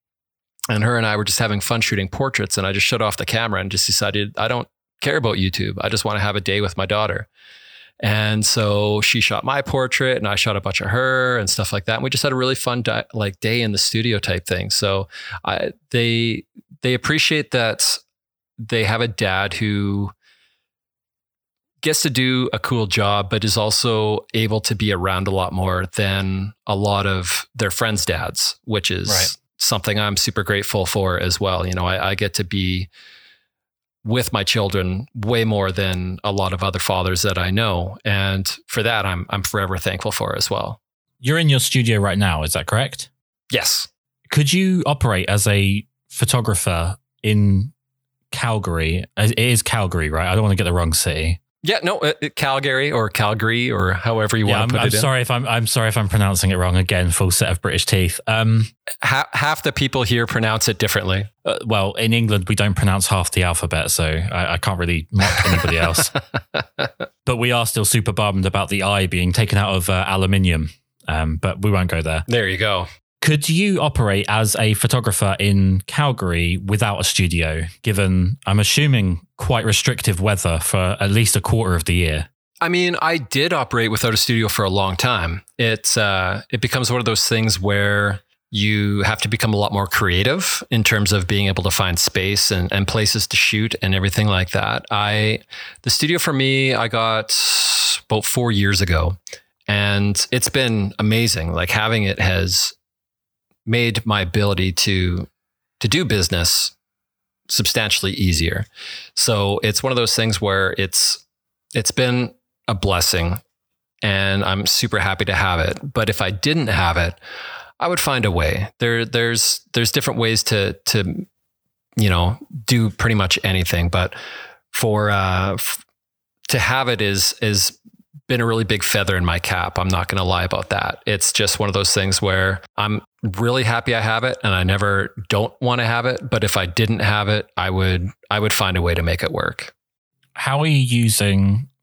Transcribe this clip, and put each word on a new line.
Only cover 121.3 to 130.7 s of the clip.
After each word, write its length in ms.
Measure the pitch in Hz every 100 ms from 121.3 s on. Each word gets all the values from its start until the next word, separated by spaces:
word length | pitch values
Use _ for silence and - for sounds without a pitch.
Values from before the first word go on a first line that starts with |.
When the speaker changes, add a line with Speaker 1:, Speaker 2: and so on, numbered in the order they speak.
| _ _ _ _ _ _ -
Speaker 1:
you 120 | 107
know, 300 | 87 87 117 - 131
do 260 | - 120 110
pretty 240 | - 117
much 240 | 107 92 -
anything. 440 | 98 92 87 87 87
But 260 | 90 92 - - - - - _
for, 380 | - 113 104 104
uh, 440 | 101 95 92 98
f-, 300 | 95 - - - _ _ _ _ _ -
to 100 | 135
have 300 | 95 131 123
it 120 | 113
is, 340 | 101 98 - -
is 380 | 110 98 - - - - _ 147 -
been 120 | 123
a 60 | 117
really 180 | 113
big 200 | 104 104
feather 320 | - 104 95 92
in 80 |
my 140 | 87 85
cap. 400 | - 90 90 -
I'm 100 | 92
not 200 | 87 90
gonna 160 | 95
lie 200 | 90 90
about 260 | 92 98 95